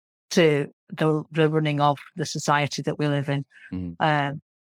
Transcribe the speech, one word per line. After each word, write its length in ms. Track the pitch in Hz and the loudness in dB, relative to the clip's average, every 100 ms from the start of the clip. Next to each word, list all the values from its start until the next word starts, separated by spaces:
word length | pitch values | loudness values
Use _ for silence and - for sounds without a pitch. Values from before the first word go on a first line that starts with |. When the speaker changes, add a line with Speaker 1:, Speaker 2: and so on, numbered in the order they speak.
| _ _ - | _ _ -2
Speaker 1:
to 380 | 190 160 143 147 _ - | 4 4 4 -2 _ -14
the, 340 | 165 156 156 - | -2 0 0 -2
the 180 | 156 156 | 0 2
running 320 | 156 151 147 | 2 0 2
of 180 | 147 143 - - | 2 0 -6 -8
the 100 | 143 | -8
society 560 | 156 - 147 139 - | -4 0 0 0 -4
that 160 | 151 - | -6 -2
we 80 | 147 | -2
live 220 | 143 139 | -2 -2
in. 160 | 139 - - - | -4 -6 -16 -12
Speaker 2:
Mm. 240 | 92 - - | -8 -8 -2
Speaker 1:
Um, 420 | 160 147 143 151 - _ _ | 0 0 -2 -6 -14 _ _